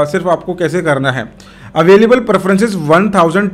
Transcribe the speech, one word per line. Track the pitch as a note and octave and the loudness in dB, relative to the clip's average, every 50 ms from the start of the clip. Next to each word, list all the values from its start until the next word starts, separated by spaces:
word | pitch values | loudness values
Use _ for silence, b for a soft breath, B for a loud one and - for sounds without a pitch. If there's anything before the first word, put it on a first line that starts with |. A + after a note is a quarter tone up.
| D3 | 0
सिर्फ | D3 F3 F#3 E3+ | 0 -2 -4 -2
आपको | F3+ E3 - - - C#3+ | -2 -4 -4 -4 -6 -6
कैसे | - F3 D3 D3+ F3+ E3 | -4 -4 -4 -4 -4 -2
करना | D#3+ C#3+ C3 C3+ C3+ | -2 -2 -2 -2 -4
है। | B2 C3 G#2+ - - - - - - - - - - | -4 -6 -8 -12 -14 -20 -20 -20 -20 -20 -20 -8 -4
Available | D#3+ E3 F3 G3 G3+ A3 A3+ B3 B3+ | 0 4 4 6 6 6 4 2 2
preferences | - A3+ G3+ F#3 D#3 F#3+ G3 F#3+ A3+ A#3 G3 | 0 0 -2 -2 0 0 0 0 0 -2 -4
one | F3 D3+ D3 D#3+ F3 G3+ G#3+ | -4 -2 0 2 2 2 2
thousand | G3+ F#3 E3+ E3 D#3 G3 G#3 F#3+ | 2 2 0 2 0 0 -2 -4